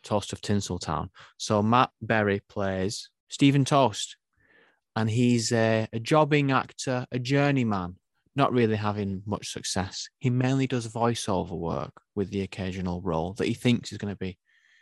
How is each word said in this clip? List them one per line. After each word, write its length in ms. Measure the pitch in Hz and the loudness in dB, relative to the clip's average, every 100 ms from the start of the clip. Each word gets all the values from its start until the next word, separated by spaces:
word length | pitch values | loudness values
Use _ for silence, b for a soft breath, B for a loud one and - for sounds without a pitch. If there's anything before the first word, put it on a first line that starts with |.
Toast 280 | - 104 - | -4 -2 -2
of 80 | - | -6
Tinseltown. 680 | - 104 - 90 - 78 87 B B - | -2 -2 -2 -6 -4 -4 -6 B B -10
So 240 | - 107 | 0 2
Matt 300 | 107 120 127 _ | 4 4 2 _
Berry 400 | 110 113 104 98 - | -2 0 2 0 -4
plays 600 | - 98 95 95 - - _ _ | -6 -4 -2 -2 -4 -12 _ _
Stephen 380 | - 139 143 131 | 2 4 4 4
Toast, 500 | 147 127 104 - - _ b b b b b _ - | 4 4 0 -10 -14 _ b b b b b _ -4
and 140 | 110 | -2
he's 420 | 110 123 120 113 | 2 4 2 2
a, 360 | 117 110 110 110 | 2 4 2 0
a 80 | 113 | -6
jobbing 520 | 113 156 151 147 139 | 2 4 4 2 2
actor, 540 | 131 - - - 127 127 | 0 -2 -6 -6 -4 -4
a 80 | 127 | -6
journeyman, 800 | 123 143 143 139 117 101 87 92 _ _ _ - | 0 2 2 2 2 0 -4 -10 _ _ _ 0
not 180 | 135 | 2
really 240 | 123 110 107 | 4 2 2
having 440 | 104 104 98 95 101 | -2 -2 -2 -4 -4
much 260 | 104 - | -6 -6
success. 560 | - - - 92 - - _ | -10 -6 -4 -4 -6 -14 _
He 100 | 131 | -2
mainly 360 | 123 127 135 135 | 0 2 2 0
does 220 | 127 113 | -2 -4
voiceover 640 | 113 117 117 - 92 87 | 0 0 0 0 -2 -2
work 500 | 85 82 69 - - _ - | -4 -4 -4 -6 -12 _ -6
with 140 | 95 | -4
the 120 | 98 | -4
occasional 600 | 95 - 95 92 92 90 | -6 -6 -6 -4 -4 -4
role 320 | 92 80 85 | -2 -2 -2
that 140 | 104 - | -2 -2
he 60 | |
thinks 380 | 123 123 120 - | 0 2 0 -2
is 60 | 101 | -10
gonna 180 | 104 98 | -8 -8
be 220 | 95 90 b b b b | -10 -10 b b b b